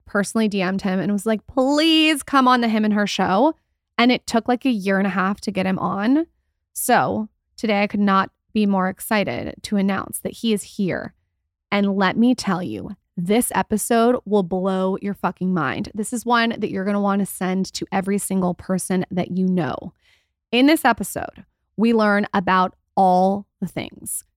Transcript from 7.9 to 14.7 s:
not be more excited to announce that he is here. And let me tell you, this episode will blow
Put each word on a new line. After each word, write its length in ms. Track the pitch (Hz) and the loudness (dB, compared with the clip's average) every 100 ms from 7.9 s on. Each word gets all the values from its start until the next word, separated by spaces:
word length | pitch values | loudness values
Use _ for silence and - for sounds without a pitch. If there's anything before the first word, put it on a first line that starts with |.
| 208 | 2
not 320 | 202 190 - _ _ | 2 2 0 _ _
be 120 | 220 208 | 0 2
more 240 | 190 185 | 2 0
excited 640 | 185 - 214 185 120 - - | -4 -2 -2 -2 -4 -8 -10
to 160 | - 202 | -4 0
announce 420 | 196 190 - - | 0 -2 -6 -8
that 140 | - | -10
he 180 | - 226 | -4 -2
is 120 | 208 | -2
here. 500 | - - 185 92 - _ _ _ _ _ - | -4 -4 -2 -4 -8 _ _ _ _ _ -4
And 240 | 202 202 196 | 0 0 2
let 220 | 185 214 | 0 2
me 160 | 240 | 2
tell 300 | 240 - 175 | 2 -2 -4
you, 320 | 180 104 - 202 _ - | -4 -8 -10 -14 _ -6
this 360 | 175 226 - | 0 0 0
episode 680 | - - 214 - 233 233 247 190 | -2 -2 -2 0 2 2 2 0
will 160 | 208 | 0
blow 560 | 170 185 190 | 0 -2 -2